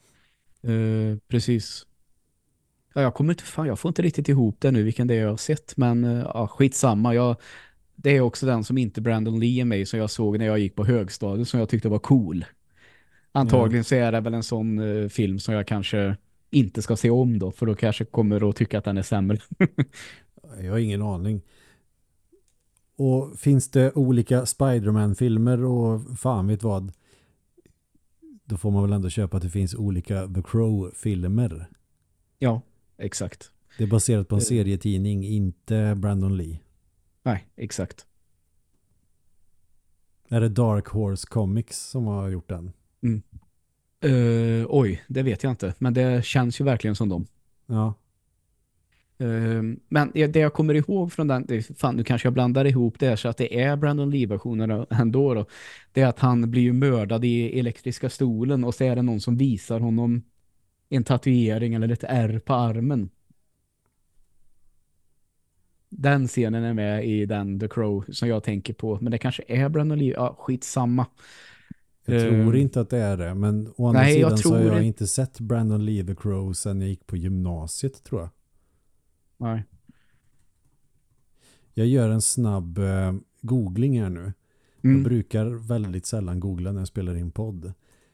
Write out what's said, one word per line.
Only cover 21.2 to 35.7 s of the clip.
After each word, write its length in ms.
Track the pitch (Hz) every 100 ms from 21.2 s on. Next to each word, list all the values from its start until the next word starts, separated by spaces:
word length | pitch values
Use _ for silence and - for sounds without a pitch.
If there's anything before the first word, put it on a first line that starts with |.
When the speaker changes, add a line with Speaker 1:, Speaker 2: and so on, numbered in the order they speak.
| 98 104 - _ _ _ _ _ _ _ _ _ _ _ _ _ _ -
Speaker 2:
Och 440 | 135 127 139 -
finns 300 | 143 135 -
det 200 | 135 131 143
olika 500 | 127 123 113 127 120
Spider-Man-filmer 1200 | - 135 123 104 107 104 95 127 110 120 123
och 560 | 127 123 113 110 120 123
fan 280 | 131 110 95
vet 160 | 107
vad, 280 | 113 95 95 - _ _ _ _ _ _ _ _ _ _ _ _ 320 240 -
då 120 | 98
får 140 | 110
man 120 | 101
väl 100 | 101
ändå 160 | 101 92
köpa 280 | 110 98 92
att 60 |
det 60 | 87
finns 260 | 101 95 -
olika 520 | 104 90 - 98 95
The 140 | 92
Crow-filmer. 1300 | 87 113 113 104 90 - 107 95 90 107 117 80 85 _ _ _ _ _ _ -
Speaker 1:
Ja, 220 | 127 113 - _ _ -
exakt. 540 | 98 - 95 - - _ _ -
Speaker 2:
Det 60 |
är 40 | 107
baserat 400 | 110 - 110 95
på 80 | 101
en 40 |
Speaker 1:
Eh. 20 | -
Speaker 2:
serietidning, 800 | 123 98 95 104 95 101 101 98
inte 680 | 107 95 - -